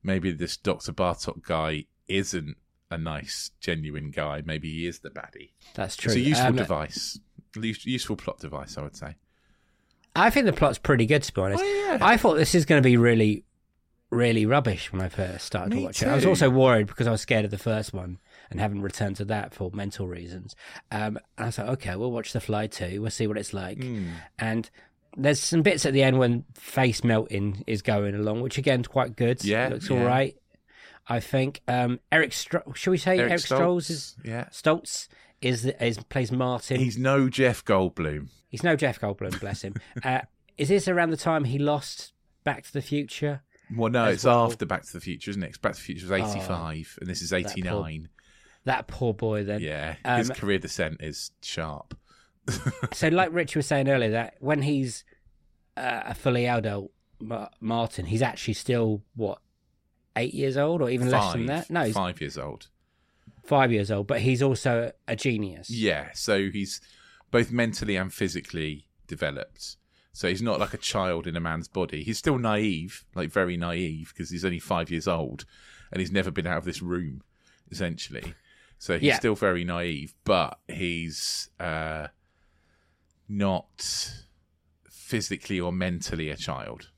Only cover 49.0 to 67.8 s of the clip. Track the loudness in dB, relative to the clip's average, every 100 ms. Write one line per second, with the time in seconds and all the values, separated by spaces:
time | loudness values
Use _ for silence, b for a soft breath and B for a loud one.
49 | -2 0 -2 -2 -2 -4 -4 -6 -6 -6
50 | 0 0 0 -2 0 0 0 -4 -4 -4
51 | -10 -10 -14 _ -10 -8 -6 -8 -14 -20
52 | b b b b -6 -4 -4 -4 -8 0
53 | 2 4 2 0 -2 -2 0 2 4 4
54 | 4 0 -2 _ -2 0 2 0 -2 -6
55 | _ b _ _ _ _ _ -8 -4 -4
56 | -6 -2 0 2 2 0 0 -6 -8 _
57 | _ _ -10 -8 -10 _ -4 -2 -2 -4
58 | -4 0 0 -2 -6 -4 0 2 2 0
59 | -6 -6 -4 -4 _ _ _ _ _ _
60 | _ -4 -2 0 -2 2 0 2 0 2
61 | 2 4 2 0 -2 -4 -2 -2 0 0
62 | -2 -4 -8 -8 -10 -12 -18 _ b b
63 | b b b -20 0 4 4 4 0 -2
64 | 0 0 2 2 2 2 0 0 -2 -8
65 | -8 -4 -2 -2 -4 -8 -10 -2 0 0
66 | -4 -8 0 2 2 -2 -6 -8 b b
67 | b b b 2 2 0 0 -2